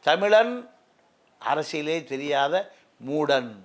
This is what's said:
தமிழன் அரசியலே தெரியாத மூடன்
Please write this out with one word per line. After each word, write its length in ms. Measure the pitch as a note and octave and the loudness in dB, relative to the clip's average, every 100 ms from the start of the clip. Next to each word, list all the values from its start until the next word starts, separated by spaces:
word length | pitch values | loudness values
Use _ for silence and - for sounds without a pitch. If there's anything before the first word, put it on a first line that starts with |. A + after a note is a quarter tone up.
தமிழன் 680 | - E3 G3+ G#3+ A#3 B3 A#3+ _ _ _ _ _ _ _ | 2 0 6 4 4 -2 -14 _ _ _ _ _ _ _
அரசியலே 640 | - C#3+ D3 D#3+ D3+ E3 | -4 -4 -2 -6 -4 -6
தெரியாத 500 | D#3 C3+ C#3+ C#3+ C#3 F3+ G3+ _ _ _ B2 | -6 -8 -2 0 0 0 -4 _ _ _ -6
மூடன் 420 | D3 D3 C#3 A#2+ G#2 | -2 2 0 0 -14